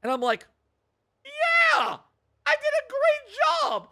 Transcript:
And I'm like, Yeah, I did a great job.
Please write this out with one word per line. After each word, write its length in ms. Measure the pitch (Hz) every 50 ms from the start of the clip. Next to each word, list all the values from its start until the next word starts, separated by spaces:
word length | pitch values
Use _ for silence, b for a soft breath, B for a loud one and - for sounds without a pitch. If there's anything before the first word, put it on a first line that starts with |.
And 100 | _ 220
I'm 80 | 247 262
like, 260 | 240 247 226 220 - _ _ _ _ _ _ _ _ _ _ _ _ _ _ _ _
Yeah, 720 | 539 571 587 622 679 659 679 679 659 622 571 247 214 - 139 - _ _ _ _ _ _ _ _
I 40 | -
did 240 | 302 587 571 587 571 640
a 80 | - 508
great 480 | - 554 554 659 605 605 571 466 403 480 587 640 320 339 302 -
job. 180 | - 208 175 -